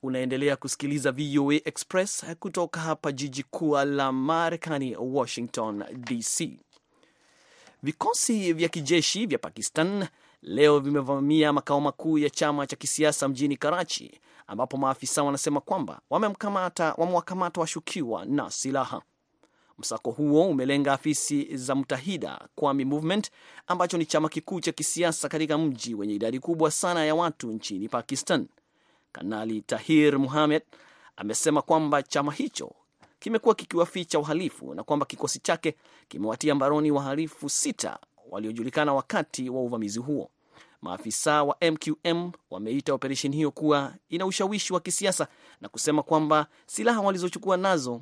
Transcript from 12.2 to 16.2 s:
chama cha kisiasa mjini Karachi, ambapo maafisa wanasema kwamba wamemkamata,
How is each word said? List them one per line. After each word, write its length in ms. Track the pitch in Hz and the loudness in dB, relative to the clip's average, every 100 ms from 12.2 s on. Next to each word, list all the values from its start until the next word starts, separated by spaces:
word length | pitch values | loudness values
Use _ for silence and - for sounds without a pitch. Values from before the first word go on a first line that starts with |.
| 147 | 2
chama 380 | - 156 147 139 | 0 0 0 -4
cha 80 | 143 | -6
kisiasa 520 | 139 - 151 147 139 | -6 2 2 2 -2
mjini 300 | 131 143 143 | 0 -2 0
Karachi, 600 | 143 175 175 - - - _ - - | 0 -2 -2 -6 -8 -20 _ -20 -16
ambapo 300 | 104 123 139 | -6 -4 0
maafisa 460 | 135 135 131 156 | 0 0 -2 0
wanasema 380 | 143 143 - 143 | 2 0 0 -2
kwamba 400 | - 190 113 73 _ | 0 -2 -2 -8 _
wamemkamata, 840 | 151 | 0